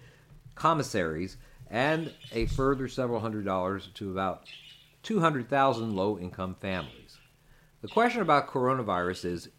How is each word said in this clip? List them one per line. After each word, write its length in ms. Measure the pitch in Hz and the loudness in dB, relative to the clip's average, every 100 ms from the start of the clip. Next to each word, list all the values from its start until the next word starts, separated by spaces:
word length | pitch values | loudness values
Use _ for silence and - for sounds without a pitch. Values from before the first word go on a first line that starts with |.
| - - - - - | -20 -20 -20 -20 -20
commissaries, 800 | - 156 165 127 107 82 78 95 - - - - | -2 2 2 0 0 0 -2 -6 -8 -20 -20 -6
and 440 | 110 139 160 160 - - | 0 2 0 -2 -10 -8
a 140 | 117 113 | -2 -2
further 420 | - 135 135 127 | 2 2 2 -2
several 320 | - 123 117 | -4 -2 -2
hundred 240 | 110 107 | -2 -4
dollars 460 | 98 95 92 98 92 - | -2 0 0 -2 -6 -10
to 160 | 101 | -6
about 340 | 92 95 85 - - - - - _ | -2 -2 -2 -10 -20 -20 -20 -20 _
two 180 | - 220 | -2 2
hundred 300 | 165 147 117 | 2 2 2
thousand 460 | 139 135 117 113 98 | 4 4 4 0 0
low-income 600 | 98 98 90 - 92 92 | 2 0 -4 -6 -6 -6
families. 560 | 98 92 101 - - - - _ _ - _ _ | -4 -4 -6 -12 -20 -20 -20 _ _ -20 _ _
The 80 | 107 | -4
question 320 | - 240 240 | 2 2 2
about 260 | 175 147 139 | 4 4 4
coronavirus 800 | 139 123 131 107 90 90 92 90 | 0 2 2 0 0 0 -2 -4
is, 240 | 87 - | -4 -8